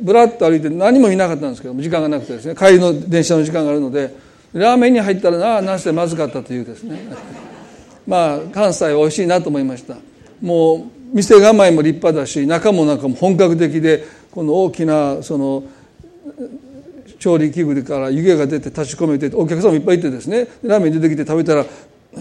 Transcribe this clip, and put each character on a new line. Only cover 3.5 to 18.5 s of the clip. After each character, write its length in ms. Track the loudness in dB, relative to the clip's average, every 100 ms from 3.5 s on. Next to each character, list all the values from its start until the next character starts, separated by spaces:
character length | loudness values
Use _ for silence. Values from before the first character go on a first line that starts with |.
間 140 | -2 -2
が 60 |
あ 20 |
る 80 | -2
の 100 | -2
で、 220 | -4 -6 -8 -20 _ _
ラ 200 | 0 2
ー 40 | 4
メ 120 | 4
ン 40 |
に 60 | 4
入 140 | 2 0
っ 60 |
た 80 | 0
ら 80 | 0
な、 240 | 0 0
な 140 | -2 -4
ん 40 |
せ 120 | -2
ま 160 | -2 -2
ず 80 | -4
か 100 | -4
っ 40 |
た 120 | -6
と 120 | -8
い 80 | -10
う 40 | -10
で 100 | -12
す 80 |
ね。 160 | -14 -14 -14 -16 -18 -20 -20 -20
<laughs> 520 | -20 -20 -20 -16 -4
ま 280 | 0 0 -2
あ、 40 | -6
関 200 | -2 0
西 120 | 0 0
は 100 | 2
美 100 | 2
味 100 | 0
し 80 |
い 40 | 0
な 140 | 0
と 80 | 0
思 100 | -2
い 40 |
ま 140 | -4 -6
し 60 |
た。 140 | -14 -18 -20 -20 -20 -10
も 460 | -2 2 2 2 -4 -20 -6
う、 20 | -2
店 240 | 6 6
構 280 | 8 6 4
え 40 |
も 100 | 4
立 160 | 0 0
派 200 | -2 -2
だ 80 | -4
し、 220 | -4 -2
中 240 | 0 0
も 140 | 2 0
な 100 | 0
ん 20 |
か 100 | -4
も 60 |
う 40 | -2
本 180 | 0 2
格 200 | 2 2
的 240 | 0 0
で、 240 | 2 0 -2 -20 -16
こ 120 | -8
の 120 | -2 0
大 160 | 0
き 140 | -2 -2
な、 320 | 0 -2 -4
そ 160 | -6 -4
の、 260 | -4 -4 -8 -20 _ _ -20 -20 -20 -16 -14 -16 -20 -20 -20 -20 -20 -6
調 180 | 0 0
理 140 | 0
器 120 | -2
具 200 | -2 -2
か 160 | -4 -6
ら 100 | -4
湯 140 | 0
気 140 | 2 2
が 100 |
出 120 | 0